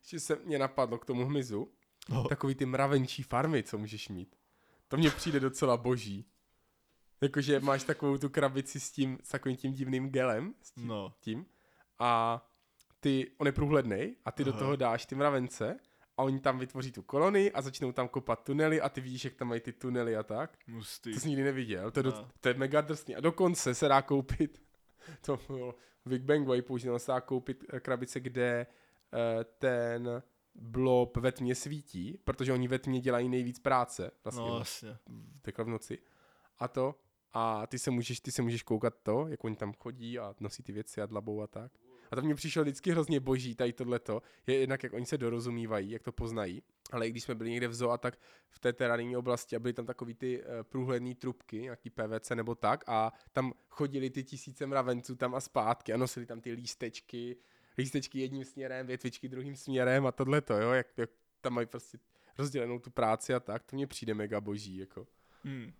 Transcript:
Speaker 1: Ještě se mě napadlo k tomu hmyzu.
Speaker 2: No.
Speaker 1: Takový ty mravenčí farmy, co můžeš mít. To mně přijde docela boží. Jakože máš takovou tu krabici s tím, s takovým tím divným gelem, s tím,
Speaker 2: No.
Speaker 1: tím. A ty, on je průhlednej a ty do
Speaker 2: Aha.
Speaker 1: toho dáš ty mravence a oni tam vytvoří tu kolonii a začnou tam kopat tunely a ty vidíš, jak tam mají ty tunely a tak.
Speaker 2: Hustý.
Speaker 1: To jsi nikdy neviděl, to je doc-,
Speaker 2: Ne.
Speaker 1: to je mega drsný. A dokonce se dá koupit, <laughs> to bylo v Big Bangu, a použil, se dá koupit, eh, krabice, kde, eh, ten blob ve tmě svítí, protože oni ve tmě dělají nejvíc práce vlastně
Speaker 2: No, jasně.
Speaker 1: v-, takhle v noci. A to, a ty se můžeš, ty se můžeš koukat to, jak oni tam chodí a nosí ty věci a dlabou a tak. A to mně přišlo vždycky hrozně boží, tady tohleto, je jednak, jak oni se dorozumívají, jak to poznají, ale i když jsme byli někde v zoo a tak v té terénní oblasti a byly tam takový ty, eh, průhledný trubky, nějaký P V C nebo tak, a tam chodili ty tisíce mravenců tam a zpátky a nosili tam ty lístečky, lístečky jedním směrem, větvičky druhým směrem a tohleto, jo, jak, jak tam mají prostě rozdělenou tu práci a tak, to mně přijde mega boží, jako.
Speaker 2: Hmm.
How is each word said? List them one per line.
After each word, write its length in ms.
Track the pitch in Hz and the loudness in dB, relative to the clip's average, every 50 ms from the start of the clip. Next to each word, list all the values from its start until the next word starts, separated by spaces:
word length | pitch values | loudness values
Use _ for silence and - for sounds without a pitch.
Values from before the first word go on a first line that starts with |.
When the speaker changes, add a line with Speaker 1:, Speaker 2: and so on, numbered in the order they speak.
Speaker 1:
Ještě 180 | _ - - 160 | _ -10 -8 -8
se 160 | - - 156 - - | 0 0 -2 -2 0
mě 160 | 175 151 139 | -2 0 2
napadlo 380 | 135 131 135 - 131 120 120 117 | 2 2 4 2 2 2 2 -4
k 80 | - | -2
tomu 200 | - 131 123 123 | -2 0 0 0
hmyzu. 460 | 131 147 143 131 123 107 101 131 - _ _ _ _ _ _ - - | 2 2 0 0 0 -2 -4 -4 -4 _ _ _ _ _ _ -6 -2
Speaker 2:
No. 180 | 131 120 - - | 0 0 2 0
Speaker 1:
Takový 280 | 147 - - 135 135 | 0 0 0 0 2
ty 100 | 131 139 | 2 0
mravenčí 580 | 127 127 131 139 139 143 139 131 127 - - 127 | 0 2 2 4 4 4 4 4 2 -2 -8 -6
farmy, 400 | - - 120 139 156 160 131 101 | 0 0 2 2 4 2 2 2
co 140 | - - 104 | 0 -4 -6
můžeš 320 | 107 104 110 104 - - | -6 -6 -8 -10 -8 -8
mít. 260 | 101 90 92 - _ _ _ _ _ _ _ _ _ _ _ _ | -8 -8 -8 -12 _ _ _ _ _ _ _ _ _ _ _ _
To 100 | - 139 | 2 6
mně 120 | 165 151 | 6 6
přijde 300 | - - - 175 151 139 | 6 4 0 2 2 4
docela 380 | 131 135 131 - - 131 123 120 | 2 2 0 2 4 4 4 4
boží. 480 | 120 123 127 120 107 104 98 101 - _ _ _ _ _ _ _ _ _ _ _ _ _ _ _ _ _ _ _ | 4 2 0 0 0 -6 -8 -8 -8 _ _ _ _ _ _ _ _ _ _ _ _ _ _ _ _ _ _ _
Jakože 380 | - 139 135 147 139 139 143 139 | 0 2 2 2 2 4 4 4
máš 240 | 135 139 139 139 135 | 4 4 2 2 2
takovou 340 | - 151 - 156 143 139 139 | -2 -2 0 2 2 2 2
tu 120 | 139 139 | 0 0
krabici 500 | 135 160 143 135 131 139 139 - - 143 | 2 2 2 4 2 0 -4 -4 -6 -8
s 120 | - - | -8 -8
tím, 260 | - - 135 131 131 131 - | -2 0 0 0 0 -6 -8
s 60 | - | -6
takovým 280 | - 135 - 135 127 131 | -6 -4 -2 -2 -2 -2
tím 160 | - 135 135 | -2 -4 -2
divným 360 | 131 135 127 131 131 131 135 | -2 -2 0 0 0 0 0
gelem, 440 | 135 135 127 127 110 110 143 196 247 _ | 0 2 2 2 2 0 -2 -4 -8 _
s 100 | _ - | _ -20
tím, 160 | _ - 117 117 | _ -10 -8 -6
Speaker 2:
No. 260 | 113 104 98 92 - _ | -4 -4 -6 -8 -12 _
Speaker 1:
tím. 260 | _ 113 110 120 185 _ _ _ _ _ _ _ _ _ _ _ | _ -6 -6 -6 -6 _ _ _ _ _ _ _ _ _ _ _
A 420 | 120 120 120 113 113 117 117 120 - _ _ _ _ _ _ _ _ _ _ _ | 2 4 4 6 4 4 2 0 -4 _ _ _ _ _ _ _ _ _ _ _
ty, 320 | - 143 135 131 131 - - _ | 2 2 4 4 2 -2 -4 _
on 100 | 147 143 | 0 2
je 60 | 135 | 2
průhlednej 640 | - 151 143 151 143 127 117 101 98 131 208 247 _ _ | 4 2 6 6 6 6 4 0 0 -2 -4 -6 _ _
a 60 | - | -10
ty 120 | - - 143 | -4 0 0
do 80 | 135 | 0
Speaker 2:
Aha. 80 | 127 107 | 0 0
Speaker 1:
toho 160 | 135 135 143 | 0 0 2
dáš 300 | 135 131 120 113 120 - | 2 2 2 2 0 -2
ty 100 | - 135 | -4 -2
mravence 640 | 135 143 147 139 135 127 127 - - 110 113 185 269 _ _ _ _ _ _ _ - | 2 2 4 4 2 0 -2 -4 -4 -2 -2 -2 -6 _ _ _ _ _ _ _ 0
a 60 | 135 | 0
oni 160 | 135 135 135 | 2 0 2
tam 200 | 135 139 131 127 | 2 2 2 2
vytvoří 320 | 127 127 - 131 131 131 | -2 -6 -6 -6 -8 -6
tu 100 | 120 - | -8 -12
kolonii 500 | 90 - - 139 156 190 208 196 196 202 | -10 -2 2 4 4 6 6 6 4 4
a 100 | - - | 2 0
začnou 300 | 131 135 131 - 139 127 | -4 -4 -4 -2 -4 -2
tam 160 | 123 - 127 120 | 0 0 -2 0
kopat 360 | - 139 127 - 117 - - | -2 -4 0 0 -2 -2 0
tunely 380 | - 139 147 156 156 160 160 | -2 2 2 4 4 4 4
a 80 | - - | 2 0
ty 120 | - - | -2 -4
vidíš, 240 | 131 127 127 127 - | -8 -6 -8 -6 -6
jak 80 | 135 - | -8 -6
tam 120 | _ 131 123 | _ -4 -2
mají 140 | 117 117 | -2 -2
ty 120 | 117 - 120 | -4 -6 -10
tunely 420 | _ - 127 123 123 120 117 113 107 | _ -4 -2 0 0 2 2 0 -2
a 60 | 107 | -2
tak. 340 | - 107 113 147 165 - _ _ - | -4 -4 -4 -4 -6 -8 _ _ -14
Speaker 2:
Hustý. 420 | 113 117 107 - - - - 120 107 | -12 -12 -12 -12 -12 -10 -8 -6 -6
Speaker 1:
To 60 | 139 | -2
jsi 80 | 139 160 | 0 0
nikdy 160 | 143 135 135 | 2 2 2
neviděl, 480 | 139 135 135 127 110 101 90 92 110 | 2 2 0 -2 -2 -4 -4 -4 -2
to 80 | - 143 | 0 2
je 40 | 135 | 2
doc-, 180 | 131 113 107 | 2 0 -2
Speaker 2:
Ne. 60 | 107 120 - _ | -8 -16 -18 _
Speaker 1:
to 60 | - 127 | 2 2
je 60 | 123 | 2
mega 280 | 135 135 135 143 151 | 2 0 4 4 2
drsný. 340 | 147 147 156 147 - - 120 | 2 2 -4 -6 -6 -10 -8
A 40 | 92 | 0
dokonce 560 | 135 165 165 - 185 180 175 - - 131 123 | 0 0 4 4 4 4 4 2 0 -2 0
se 120 | - - 143 | 2 6 8
dá 140 | 139 135 | 8 6
koupit, 600 | 139 - 143 139 131 - - - 156 143 - - _ _ _ _ _ _ | 6 6 2 2 2 0 0 0 0 0 0 -10 _ _ _ _ _ _
<laughs> 300 | _ _ - - 160 - - | _ _ -20 -20 -20 -12 -4
to 140 | - 143 127 - - | -4 -4 -4 -4 -10
bylo 280 | 135 127 123 123 120 - - _ _ _ _ | -8 -8 -8 -10 -10 -14 -20 _ _ _ _
v 40 | 127 | -2
Big 120 | 127 127 | -2 -2
Bangu, 320 | 127 135 147 151 143 131 127 | 4 4 4 6 6 4 4
a 80 | 123 | 2
použil, 380 | 123 - 131 120 120 127 120 120 | 2 0 -4 -2 0 0 -2 -2
se 120 | - - | 0 0
dá 100 | 131 127 | 0 0
koupit, 440 | 127 - 135 127 123 - 127 - - - - | 0 0 -2 -2 0 -2 -8 -8 -8 -10 -10
eh, 60 | 127 | -8
krabice, 400 | - - 131 120 127 120 - 131 | -2 -2 -2 -2 -2 -4 -6 -6
kde, 480 | 123 127 123 127 123 123 120 120 120 - - _ _ _ _ _ _ _ - | -6 -4 0 2 2 2 2 0 -2 -4 -12 _ _ _ _ _ _ _ -2
eh, 300 | 120 117 117 113 113 117 | 0 2 2 2 0 -2
ten 800 | 113 _ _ - 131 123 120 117 117 117 120 120 120 120 123 - _ _ _ _ _ _ | -4 _ _ 2 2 4 4 2 0 0 -2 -2 -2 -4 -4 -6 _ _ _ _ _ _
blob 600 | - 113 117 113 127 131 131 127 123 123 120 - 123 | -16 -14 -6 0 2 4 6 6 6 6 4 0 0
ve 140 | 120 127 | 2 2
tmě 240 | 127 - 127 123 127 | 0 2 0 0 0
svítí, 640 | - - 147 147 151 143 - - 92 90 110 170 - _ | 0 -2 -6 -8 -8 -10 -10 -8 -8 -6 -6 -8 -6 _
protože 300 | - 131 - 131 127 127 | -4 -2 -2 0 2 2
oni 140 | 127 127 123 | 2 2 2
ve 120 | 131 127 | 0 0
tmě 200 | - 139 131 127 | 0 0 0 2
dělají 280 | 123 131 123 120 123 127 | 2 2 2 4 2 2
nejvíc 300 | 123 127 123 120 123 - | 2 0 0 0 -4 -2
práce 520 | _ 135 131 127 123 - - - 90 - - _ _ | _ 4 4 4 4 2 -2 -8 -8 -8 -8 _ _
vlastně 260 | 110 117 123 117 117 | -8 -6 -4 -4 -2
Speaker 2:
No, 80 | 117 117 | -2 -2
jasně. 380 | 110 - - - - 110 107 110 _ - | -4 -6 -8 -10 -12 -14 -14 -14 _ -18
Speaker 1:
v-, 340 | 117 110 107 110 - - | -18 -16 -16 -18 -20 -12
takhle 240 | _ - 110 - 113 | _ -10 -6 -4 -4
v 20 | 117 | -4
noci. 320 | 117 107 - - 110 - _ _ _ _ _ _ _ _ _ _ _ _ | -4 -6 -4 -8 -10 -10 _ _ _ _ _ _ _ _ _ _ _ _
A 80 | 120 127 | -6 -4
to, 280 | - 135 127 135 151 _ _ _ _ _ _ _ - | 0 0 0 0 -2 _ _ _ _ _ _ _ -2
a 340 | 117 113 113 110 107 107 - | 0 0 2 0 0 -4 -4
ty 120 | - 123 | -6 -4
se 120 | - - | -2 0
můžeš, 280 | 127 120 117 - 123 - | 0 0 0 -2 -4 -6
ty 120 | _ - | _ -6
se 100 | 120 - | -2 0
můžeš 220 | 127 117 117 113 - | 0 0 0 -2 0
koukat 300 | - 117 110 107 117 - _ _ | 0 0 2 2 0 -2 _ _
to, 240 | - 104 123 151 160 | 0 2 2 2 0
jak 160 | 151 - - | -4 -6 -4
oni 120 | 113 107 | -6 -4
tam 180 | - 110 101 104 | -4 -6 -6 -6
chodí 460 | _ - 120 123 127 117 117 120 123 | _ -12 -12 -12 -10 -10 -8 -8 -8
a 160 | 110 101 98 _ | -8 -8 -10 _
nosí 240 | 101 104 - - - | -8 -8 -8 -10 -12
ty 80 | - | -10
věci 300 | 101 104 110 - - - | -8 -8 -8 -8 -6 -6
a 40 | 101 | -6
dlabou 360 | 104 110 104 104 110 107 107 | -4 -4 -6 -4 -4 -4 -4
a 60 | 107 104 | -6 -6
tak. 240 | - 104 113 131 _ _ _ _ - - - - | -8 -12 -12 -12 _ _ _ _ -20 -20 -12 -6
A 40 | - | -4
to 60 | 120 | -2
mně 140 | 131 156 151 | 2 2 0
přišlo 280 | 139 - 160 139 170 151 | 0 -2 -2 0 2 2
vždycky 280 | 151 - - - 190 | 2 0 -2 0 2
hrozně 280 | 170 165 156 151 160 139 | 2 2 4 2 2 0
boží, 360 | 131 131 131 127 127 127 117 | 2 2 0 0 0 -4 -2
tady 180 | - 127 120 120 | 0 0 0 0
tohleto, 480 | - 127 120 123 117 - - 107 113 - - - _ _ - | -2 -2 -2 -2 -2 -2 -2 -4 -4 -4 -10 -20 _ _ 2
je 100 | 131 135 | 2 2
jednak, 240 | 135 131 135 135 - | 4 2 0 -2 -4
jak 100 | 127 - | -6 -6
oni 120 | 113 123 | -6 -4
se 120 | - - 143 | -4 -2 0
dorozumívají, 720 | 123 117 117 120 117 123 120 117 117 110 110 104 98 101 | 0 0 0 0 -2 -2 -4 -4 -2 -2 -2 -2 -2 -4
jak 120 | 113 110 - | -6 -8 -8
to 80 | - | -8
poznají, 500 | 113 - 120 113 113 113 104 92 90 107 - _ _ _ _ - | -6 -4 -4 -2 -2 -2 -2 -2 -4 -8 -12 _ _ _ _ -8
ale 160 | - 120 113 113 | -4 -2 -2 -2
i 20 | |
když 140 | 117 117 113 | -2 -6 -6
jsme 120 | - 123 | -6 -6
byli 140 | 110 113 117 | -4 -4 -2
někde 160 | 117 120 123 120 | -2 -2 -2 -2
v 60 | 117 | -2
zoo 160 | 117 123 120 | -2 0 0
a 60 | 120 117 | 0 0
tak 220 | - 123 - _ _ - - - _ _ | -2 -6 -6 _ _ -20 -20 -20 _ _
v 100 | _ - | _ -2
té 140 | - 123 120 | 0 0 0
terénní 440 | - 131 120 120 117 117 120 123 123 | 2 2 2 2 2 0 -2 -2 -2
oblasti 380 | 123 123 120 117 - - - | 0 0 0 -2 -2 -4 -6
a 40 | 113 | -2
byly 140 | 113 123 120 | -2 -2 -2
tam 120 | - 117 | -2 -6
takový 280 | 113 123 - 127 117 117 | -8 -6 -8 -8 -10 -8
ty, 300 | - 131 127 123 123 - | -6 -4 -4 -4 -4 -6
eh, 200 | - 120 117 110 | -8 -10 -10 -10
průhledný 520 | _ - 135 127 127 131 120 123 127 123 | _ -4 -4 -2 0 0 -2 -2 -4 -8
trubky, 460 | 123 - 127 120 _ - - - 107 | -6 -6 -6 -6 _ -12 -10 -8 -8
nějaký 280 | 120 131 120 - _ 117 | -6 -8 -10 -10 _ -14
P 180 | - - 110 107 | -6 -6 -4 -4
V 120 | 110 110 | -4 -6
C 160 | - - 123 | -4 -4 -4
nebo 200 | 117 113 117 117 | -2 -2 -2 -4
tak, 280 | - - 107 120 151 - - | 0 2 2 2 0 -2 0
a 260 | 117 110 110 113 - - _ - | 2 2 2 2 -2 -6 _ -6
tam 220 | _ 139 131 131 113 _ _ _ | _ -2 -2 -2 -4 _ _ _
chodili 400 | - - 147 139 135 139 131 131 | -6 -4 -4 -2 -2 -2 -4 -2
ty 140 | 127 139 131 | -4 -6 -8
tisíce 420 | 131 - 135 - 147 131 - 147 | -8 -10 -14 -14 -14 -8 -8 -6
mravenců 500 | 135 139 135 127 123 127 120 120 - 127 | 0 2 2 2 2 0 -2 -2 -8 -4
tam 200 | 123 131 123 123 | -2 -2 0 0
a 40 | 135 | -2
zpátky 540 | 131 - _ 131 107 110 120 - - - 110 | -4 -2 _ 0 2 2 2 0 0 -2 0
a 40 | 120 | 2
nosili 280 | 127 127 - 127 120 | 2 0 -2 -8 -10
tam 160 | - 117 113 | -10 -12 -12
ty 100 | - 123 | -8 -8
lístečky, 840 | 117 120 123 120 - _ 127 117 113 - _ - - 120 120 120 123 123 _ _ _ _ _ _ _ - | -8 -8 -8 -10 -8 _ -6 -6 -6 -10 _ -12 -10 -8 -8 -8 -10 -12 _ _ _ _ _ _ _ -4
lístečky 420 | 131 131 - 147 135 - - 135 | -4 0 0 -4 -4 -2 -4 -4
jedním 260 | 131 131 139 135 131 | -4 -2 -4 -8 -10
směrem, 420 | 131 - 139 135 131 131 127 131 127 | -10 -10 -8 -8 -6 -6 -6 -4 -4
větvičky 420 | 127 127 - 127 120 - - 131 | -6 -4 -4 -6 -8 -6 -10 -10
druhým 260 | 131 127 127 139 139 | -8 -8 -8 -8 -10
směrem 500 | 135 - - 135 127 127 127 127 139 139 | -10 -6 -2 2 4 4 6 6 6 4
a 60 | 131 | 2
tohleto, 420 | - - 131 131 143 151 139 - 117 104 | 2 0 2 4 4 2 4 2 2 4
jo, 140 | 107 117 | 4 4
jak, 160 | 127 131 123 - _ - | 4 4 2 0 _ -4
jak 120 | 117 - _ _ _ _ _ _ | -4 -4 _ _ _ _ _ _
tam 120 | - 131 123 | -6 -2 -2
mají 140 | 120 117 113 | -2 -2 -4
prostě 300 | - 123 - - - 120 _ _ _ _ _ _ _ - | -6 -14 -16 -16 -20 -20 _ _ _ _ _ _ _ -4
rozdělenou 420 | 139 143 131 139 120 120 120 120 | -4 -2 0 -2 -2 -2 -2 -6
tu 120 | - 131 | -6 -6
práci 420 | - - 120 110 110 113 - - 131 | 0 2 4 4 4 2 2 0 0
a 60 | 127 | 0
tak, 240 | - - 101 117 - | 0 -4 -8 -8 -8
to 120 | - - | -8 -6
mně 120 | 135 139 139 | -4 -4 -4
přijde 260 | - - - 113 110 | -6 -8 -4 -4 -2
mega 280 | 107 104 104 110 104 | -2 -2 -2 -2 -2
boží, 360 | 104 104 104 104 104 98 92 92 | -2 -2 -4 -4 -6 -8 -10 -10
jako. 300 | 95 - - - 123 _ _ _ _ _ _ _ _ | -12 -12 -12 -16 -16 _ _ _ _ _ _ _ _
Speaker 2:
Hmm. 300 | 139 135 131 117 139 170 _ | -10 -10 -8 -10 -14 -16 _